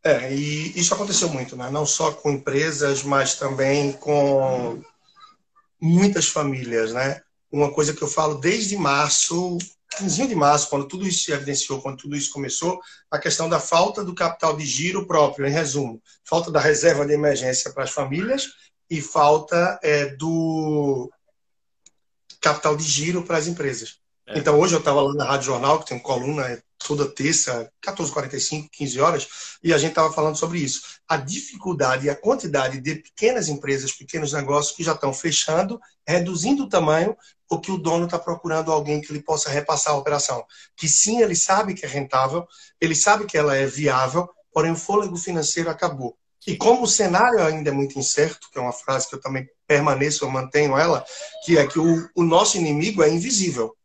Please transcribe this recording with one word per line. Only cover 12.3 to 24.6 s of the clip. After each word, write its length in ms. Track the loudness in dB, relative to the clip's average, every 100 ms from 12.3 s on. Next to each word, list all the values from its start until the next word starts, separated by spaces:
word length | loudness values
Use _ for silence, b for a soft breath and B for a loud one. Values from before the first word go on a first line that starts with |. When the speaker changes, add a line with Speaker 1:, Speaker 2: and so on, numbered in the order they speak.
Speaker 1:
começou, 480 | -6 -6 -4 -4 -6 B B B
a 80 | -4
questão 300 | -2 -2 0
da 100 | 0
falta 420 | 2 4 4 0
do 100 | -8
capital 420 | -2 -2 0 -2 -2
de 80 |
giro 400 | -4 -2 -2 -4 0
próprio, 400 | 4 4 2 -2
em 40 |
resumo. 500 | 0 -2 -2 -4 -8 _ b
Falta 260 | -2 -2 2
da 100 | 2
reserva 440 | 4 4 4 4
de 80 | 2
emergência 600 | 2 2 2 0 -2 -4
para 100 | -6
as 80 | -6
famílias 580 | -4 -4 -2 -2 -2 -4 B B _ _
e 140 | -6
falta, 760 | -2 4 6 4 2 0 2 0
é, 240 | 0 2 0
do 1040 | -4 -4 -2 0 -2 0 0 0 -2 -4 _ _ _ _ _ _ _ _ _ _ _ _ -2
capital 360 | 0 0 0 0
de 80 |
giro 400 | 0 -2 -2 -4
para 120 | -2 -2
as 120 | -2
empresas. 500 | -4 -6 -6 -12 -18 _ _ -8
Speaker 2:
É. 120 | -4
Speaker 1:
Então, 200 | 4
hoje 180 | 6